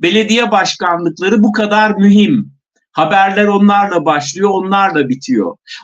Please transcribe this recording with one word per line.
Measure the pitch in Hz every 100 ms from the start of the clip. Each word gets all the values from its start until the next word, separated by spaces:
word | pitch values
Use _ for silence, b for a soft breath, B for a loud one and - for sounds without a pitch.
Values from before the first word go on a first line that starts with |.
belediye | 165 208 214 226 233
başkanlıkları | 208 185 - 180 170 165 - 185 226
bu | 214
kadar | 214 208 208 214
mühim. | 196 202 202 196 131 - - _ _ _
Haberler | - 160 196 196 196 208
onlarla | 202 202 202 202 180 151
başlıyor, | 147 139 170 202
onlarla | 190 185 196 196 156 131
bitiyor. | 131 - 120 90 - B B